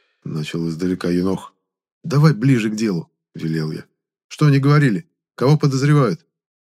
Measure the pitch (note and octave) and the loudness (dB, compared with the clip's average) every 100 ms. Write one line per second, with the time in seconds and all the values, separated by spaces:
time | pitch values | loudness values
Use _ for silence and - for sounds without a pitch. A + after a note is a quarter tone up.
0 | _ _ - D#2 D2+ E2 E2 D#2+ F2+ F2+ | _ _ -12 -10 -8 -6 -6 -4 -4 -4
1 | F2+ F2+ F#2 F#2 - _ _ _ _ _ | -2 -2 -2 -4 -10 _ _ _ _ _
2 | E3 C#3 D#3 G#2 C3 B2 G#2+ G#2+ A2 F2 | -4 2 4 4 2 2 0 -2 -2 -4
3 | - _ _ E2 D#2+ D#2+ D#2 D2+ - _ | -6 _ _ -10 -6 -6 -6 -10 -16 _
4 | _ _ - - D3+ C#3 C3+ D3 C#3+ F#2 | _ _ -14 0 2 4 4 4 2 0
5 | - _ _ - B2 D3+ C#3+ C3 C#3+ D3 | -6 _ _ -2 0 2 0 0 2 2
6 | B2 D#3 _ _ _ _ _ | 2 -2 _ _ _ _ _